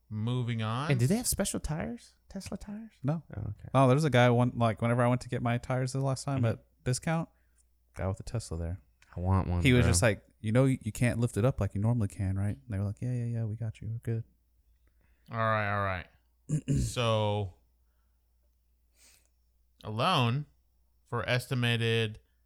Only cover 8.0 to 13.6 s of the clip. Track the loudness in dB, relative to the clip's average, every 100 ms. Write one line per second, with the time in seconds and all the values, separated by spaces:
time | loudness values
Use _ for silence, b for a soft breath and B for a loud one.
8 | -4 -4 -6 -8 -6 -6 -6 -6 _ _
9 | _ -4 2 2 2 2 4 6 6 6
10 | 4 0 _ _ 0 2 4 2 -4 0
11 | 0 2 0 2 0 0 -2 0 0 0
12 | -2 -2 -4 -2 -4 -6 -6 -4 -4 -4
13 | -6 -4 -4 -4 -4 -6